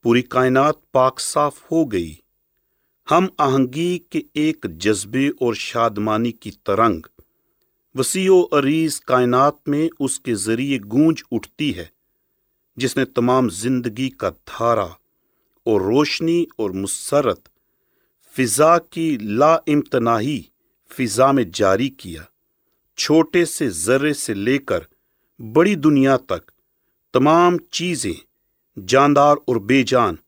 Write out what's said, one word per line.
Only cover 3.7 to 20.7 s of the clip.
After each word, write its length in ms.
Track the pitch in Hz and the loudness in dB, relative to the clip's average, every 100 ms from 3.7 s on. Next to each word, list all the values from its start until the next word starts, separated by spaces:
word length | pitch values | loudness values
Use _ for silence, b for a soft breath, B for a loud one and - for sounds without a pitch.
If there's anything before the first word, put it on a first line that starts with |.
| 139 175 175 _ | -2 -4 -4 _
کے 100 | 160 - | -8 -6
ایک 320 | 151 151 156 98 | -2 -2 -2 -10
جذبے 580 | 80 98 101 101 127 143 | -4 -2 -2 -4 -2 -2
اور 260 | 147 123 | 0 -2
شادمانی 760 | 107 - 120 117 104 107 107 120 | -2 -6 -2 -2 0 -2 -2 -2
کی 180 | - 107 | -6 -16
ترنگ 500 | - - 98 113 82 - _ _ _ _ _ _ _ _ | -10 -4 2 2 0 -10 _ _ _ _ _ _ _ _
وسیع 360 | 131 131 190 185 | -6 -4 -2 4
و 100 | 185 | 4
عریض 580 | 175 147 139 160 160 - | 4 0 2 0 -2 -6
کائنات 680 | - 127 123 127 143 147 - | 0 0 2 2 2 0 -4
میں 200 | 143 160 _ | -2 -2 _
اس 200 | 135 - | -6 -6
کے 140 | - | -6
ذریعے 440 | 107 104 113 139 135 | -4 -2 -2 -2 -4
گونج 440 | 101 117 156 156 - | -2 2 2 0 -6
اٹھتی 460 | 113 - - 151 92 | -8 -8 -6 -6 -6
ہے، 80 | 80 _ _ _ _ _ _ _ _ - | -12 _ _ _ _ _ _ _ _ -6
جس 200 | 127 - | -4 -2
نے 80 | |
تمام 440 | 131 - 120 131 120 | -2 -2 0 2 0
زندگی 640 | 87 117 127 120 104 131 | -4 -4 -4 -4 -6 -8
کا 200 | - 95 | -4 -6
دھارا 580 | - - - 117 113 90 87 _ _ _ _ _ _ | -6 -18 -4 0 0 -2 -10 _ _ _ _ _ _
اور 160 | - 104 | 0 0
روشنی 640 | 95 127 151 - 165 170 165 - | 2 2 0 -2 -2 -2 -4 -6
اور 120 | 104 | -6
مسرت، 800 | 95 98 - - 143 131 90 _ _ _ _ _ _ _ _ _ - | -4 -6 -8 -2 0 0 -4 _ _ _ _ _ _ _ _ _ -4
فضا 420 | 127 123 156 170 | -2 2 4 4
کی 400 | 170 165 160 131 | 0 -6 -4 -4
لا 340 | 104 107 151 | -4 2 2
امتناہی 880 | 165 - 147 - 131 117 113 123 135 80 _ _ | 2 0 -2 0 -2 0 0 -2 -6 -10 _ _